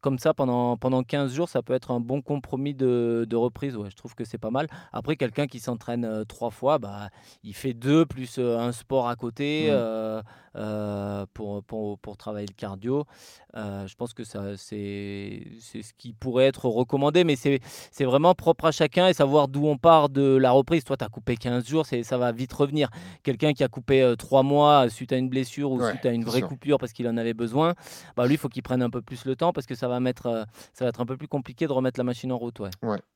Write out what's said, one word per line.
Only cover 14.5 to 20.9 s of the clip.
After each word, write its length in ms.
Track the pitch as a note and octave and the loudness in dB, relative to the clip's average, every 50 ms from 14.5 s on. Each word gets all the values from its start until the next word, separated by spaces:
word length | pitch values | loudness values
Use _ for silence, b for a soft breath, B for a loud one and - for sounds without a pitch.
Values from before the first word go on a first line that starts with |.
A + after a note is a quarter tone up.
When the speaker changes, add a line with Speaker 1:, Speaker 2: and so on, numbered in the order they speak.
| G2+ | -10
Speaker 1:
c'est, 840 | F#2+ - - G#2+ G#2 G2+ G2+ G2+ G2+ G2+ G2+ G2+ G2+ G2+ G2+ G#2 - - - A2 A2+ | -12 -12 -12 -10 -8 -8 -8 -8 -8 -8 -8 -8 -10 -10 -10 -12 -14 -14 -18 -20 -20
c'est 240 | A2+ - - A2 G#2+ | -20 -16 -16 -14 -16
ce 100 | A2 _ | -16 _
qui 180 | _ - B2 A#2+ | _ -18 -18 -16
pourrait 320 | A2 - C3 A#2+ B2+ C3 | -8 -6 0 4 6 4
être 200 | C#3 C3+ - - | 4 4 2 -2
recommandé, 580 | B2+ G#2+ A#2+ B2 A#2+ C#3+ C3+ C#3 D3 D3 F3+ F3+ | 0 2 2 0 2 2 2 2 4 4 4 4
mais 120 | E3 C#3+ | 4 2
c'est, 240 | B2+ - D3 C#3 B2+ B B B B B B | 2 2 0 0 0 B B B B B B
c'est 120 | B - C#3 | B -2 0
vraiment 280 | B2+ B2+ C#3+ D#3 F3+ F3+ | 4 4 6 6 6 4
propre 320 | - - E3 D#3+ - - | 6 4 2 2 4 2
à 60 | E3 | 2
chacun 360 | D3+ - D#3+ C#3+ - F3+ F3+ | 4 4 0 2 4 4 4
et 60 | F#3 F3 | 4 4
savoir 340 | - D3 C3+ C#3+ D3+ C#3+ | 4 4 4 6 4 4
d'où 200 | C3+ C3+ C#3+ D3 | 4 0 0 0
on 100 | D3+ D3 | 0 0
part 320 | B2+ - E3+ E3 D#3+ D3 C#3+ | 4 8 8 8 8 6 4
de 260 | C3+ C3+ C#3 C3+ C3+ | 2 2 4 6 6
la 160 | C3 C3 B2+ | 6 6 6
reprise. 320 | B2 C#3 C3 - E3+ D#3+ - | 6 6 4 4 0 0 0
Toi, 140 | - | -2